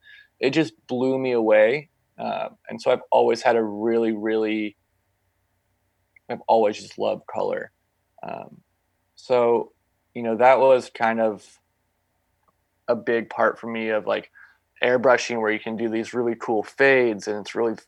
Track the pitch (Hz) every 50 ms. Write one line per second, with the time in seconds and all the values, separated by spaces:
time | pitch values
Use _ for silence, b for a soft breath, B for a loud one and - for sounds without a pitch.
0 | b b b b b b b - - 139 143 160 151 - - _ _ - 127 123
1 | 127 131 131 131 131 127 123 117 113 110 107 107 107 110 135 151 147 _ _ _
2 | _ _ _ - 117 113 104 - 110 110 - _ _ - 113 113 - 135 127 120
3 | - - - 120 120 120 117 113 - 127 117 117 110 107 104 104 110 117 113 117
4 | 117 113 110 104 107 110 110 110 110 107 107 107 107 104 - _ _ _ _ _
5 | _ _ _ _ _ _ _ _ _ _ _ _ _ _ _ _ _ _ _ _
6 | _ _ _ _ _ - 120 117 - - 113 113 110 104 107 - 98 - - -
7 | 104 107 101 95 - - - 104 98 95 90 87 - - _ _ _ _ _ _
8 | _ _ _ _ - - - - - - - - _ _ _ _ _ _ _ _
9 | _ _ _ - - - 127 123 120 117 117 113 - - _ _ _ _ _ _
10 | _ _ - 120 117 113 113 107 123 127 135 113 131 135 131 123 113 - - -
11 | 117 113 113 113 113 110 104 92 - - _ _ _ _ _ _ _ _ _ _
12 | _ _ _ _ _ _ _ _ _ _ _ _ _ _ _ _ _ - 120 110
13 | 104 123 117 117 110 - - - 113 110 - - - 117 113 113 110 110 110 107
14 | 107 107 104 104 - - b b b b b b b _ _ - - 123 123 123
15 | 113 131 120 117 - - 120 113 110 107 107 107 - 113 110 104 117 113 110 113
16 | 110 - - 123 117 120 113 117 - - 113 104 - - - - 135 139 135 127
17 | 123 117 107 98 - 107 104 104 95 - - 107 117 117 110 - -